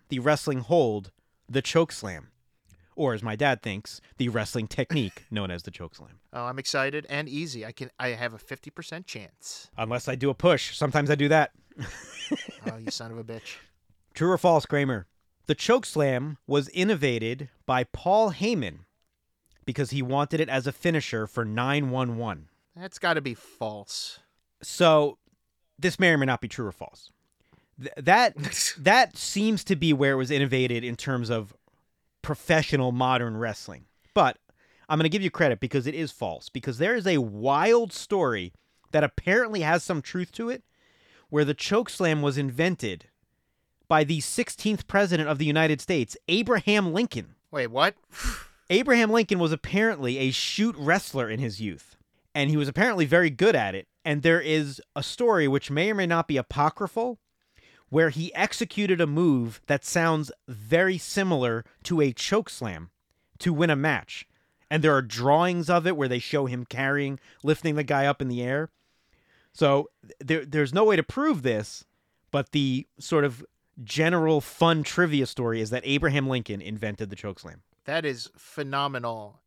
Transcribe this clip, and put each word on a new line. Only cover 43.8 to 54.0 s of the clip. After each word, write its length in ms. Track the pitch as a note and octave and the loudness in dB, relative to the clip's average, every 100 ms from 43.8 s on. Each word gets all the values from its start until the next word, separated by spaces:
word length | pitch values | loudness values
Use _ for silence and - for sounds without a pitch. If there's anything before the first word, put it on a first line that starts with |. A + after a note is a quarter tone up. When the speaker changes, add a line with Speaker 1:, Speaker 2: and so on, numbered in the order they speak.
| - | 2
Speaker 1:
by 160 | D#3 | 4
the 160 | D3 D#3+ | 4 0
sixteenth 680 | - - B3 - G#3+ G#3 - | -2 -2 -4 -4 -2 -2 0
president 400 | G3+ G3+ E3+ D3+ | 2 2 2 0
of 100 | C#3+ | 0
the 60 | D3+ | 0
United 360 | D3+ D#3+ D3 | 2 2 0
States, 340 | - E3+ A#2 - - | 0 -2 -2 -6 -2
Abraham 640 | F#3 A3 A3+ - G#3 F#3 | 0 2 0 2 2 2
Lincoln. 400 | E3 A#3+ B2 - _ _ | 0 -2 -4 -10 _ _
Speaker 2:
Wait, 180 | D3+ A#2+ | -6 -4
what? 280 | A#2+ E3+ - _ | 2 0 0 _
<sighs> 580 | - - - - _ - | -8 -6 -6 -10 _ 2
Speaker 1:
Abraham 400 | F#3 C4 A#3+ A3 | 2 6 4 6
Lincoln 280 | A3+ G#3+ F#3 | 4 2 2
was 120 | E3 | 2
apparently 680 | D#3 - F#3+ A3 F3+ B2+ C3 | 0 -2 0 0 0 -2 0
a 100 | C3 | 0
shoot 440 | B2+ - - A3+ D3+ | 0 -2 0 0 0
wrestler 500 | C#3+ F#3 - C3+ A#2 | 2 2 0 -4 -4
in 100 | A2 | -4
his 200 | B2+ G2 | -6 -6
youth, 380 | G#2+ D#2 - _ _ _ _ D3+ | -8 -8 -14 _ _ _ _ -2
and 140 | C#3+ | 0
he 60 | D3+ | 2
was 100 | C#3+ | 0
apparently 380 | D3+ A#3 G3+ D3 | 0 2 2 4
very 240 | E3+ E3+ | 4 4
good 240 | C3 G3 E3+ | 4 4 4
at 180 | G2+ F#2+ | 0 -4
it. 120 | - _ | -10 _